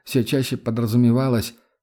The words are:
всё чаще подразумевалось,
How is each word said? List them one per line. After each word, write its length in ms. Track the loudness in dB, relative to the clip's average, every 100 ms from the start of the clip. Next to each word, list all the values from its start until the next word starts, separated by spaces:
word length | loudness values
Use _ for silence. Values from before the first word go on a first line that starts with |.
всё 200 | -4 -2
чаще 340 | 0 -2 -2 -6
подразумевалось, 1000 | -6 -4 0 2 4 2 0 -2 -4 -12 _ _